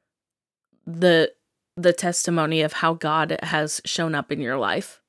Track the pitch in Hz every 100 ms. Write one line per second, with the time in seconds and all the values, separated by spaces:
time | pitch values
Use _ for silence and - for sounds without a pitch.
0 | _ _ _ _ _ _ _ _ - 165
1 | 180 165 156 - _ _ _ - 175 175
2 | 180 175 - 170 156 160 156 - 165 165
3 | 156 156 156 160 160 160 151 - - -
4 | 165 147 - 143 123 131 98 120 - -